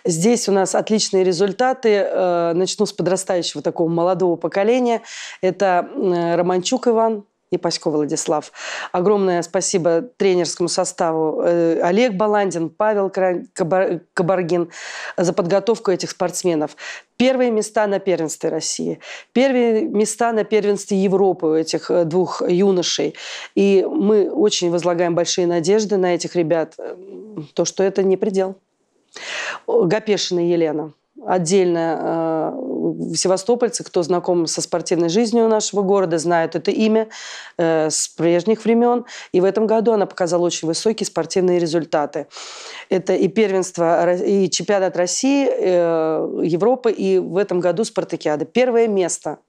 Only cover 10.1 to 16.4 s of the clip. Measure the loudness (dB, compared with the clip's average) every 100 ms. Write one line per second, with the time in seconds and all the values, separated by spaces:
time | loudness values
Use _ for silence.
10.1 | _ 2 2 0 -2 -2 0 -4 -2 -2
11.1 | 0 0 0 2 2 2 2 2 2 2
12.1 | 2 0 2 0 -2 -6 -2 0 0 -2
13.1 | 0 0 -2 -6 -6 0 0 0 -2 -6
14.1 | -2 0 0 0 -2 -2 -8 -14 -12 -10
15.1 | -2 0 0 0 0 0 -2 0 -2 -4
16.1 | -4 -4 -2